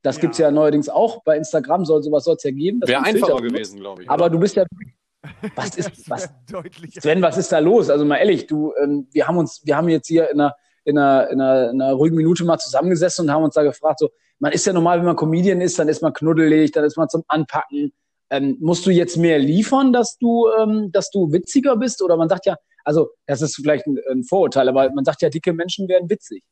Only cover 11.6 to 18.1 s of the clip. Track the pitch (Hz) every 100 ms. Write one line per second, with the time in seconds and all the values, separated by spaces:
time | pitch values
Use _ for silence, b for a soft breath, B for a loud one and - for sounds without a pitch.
11.6 | 120 131 135 135 156 160 160 175 175 160
12.6 | - 135 175 170 180 - 160 151 156 156
13.6 | 147 - 151 147 151 _ _ _ 147 170
14.6 | 208 180 170 175 175 165 156 165 185 180
15.6 | 180 180 156 151 160 - 156 160 156 156
16.6 | 151 156 151 156 156 165 - 156 147 151
17.6 | - 143 147 _ _